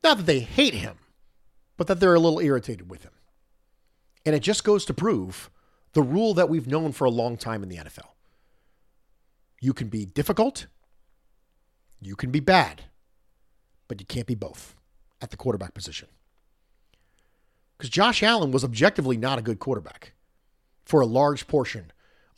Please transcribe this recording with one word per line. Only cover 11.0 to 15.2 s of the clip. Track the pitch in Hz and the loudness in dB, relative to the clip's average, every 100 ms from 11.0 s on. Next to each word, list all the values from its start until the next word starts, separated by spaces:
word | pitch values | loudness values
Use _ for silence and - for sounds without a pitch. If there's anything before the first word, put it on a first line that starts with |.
| _ _ _ _ _ _ _ _ _ - | _ _ _ _ _ _ _ _ _ -20
you | 98 | -16
can | 98 127 | -10 -4
be | 143 | -2
bad, | 139 185 120 - - _ _ _ _ _ _ _ _ _ - | 4 4 4 -2 -20 _ _ _ _ _ _ _ _ _ -14
but | 104 | -14
you | |
can't | 98 123 120 | -10 -8 -6
be | |
both | 117 95 - - _ _ _ _ _ | -6 -8 -14 -20 _ _ _ _ _